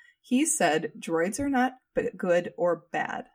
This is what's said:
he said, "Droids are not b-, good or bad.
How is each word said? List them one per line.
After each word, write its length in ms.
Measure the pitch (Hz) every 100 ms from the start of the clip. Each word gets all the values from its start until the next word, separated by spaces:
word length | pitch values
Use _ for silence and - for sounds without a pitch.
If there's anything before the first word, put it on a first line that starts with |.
| - _
he 240 | - 247
said, 480 | 320 - 160 156 165 -
"Droids 400 | - 165 175 214
are 100 | 285
not 260 | 269 254 262 _
b-, 140 | - - 185
good 360 | 185 175 175 -
or 280 | 175 160 -
bad. 340 | 156 - - -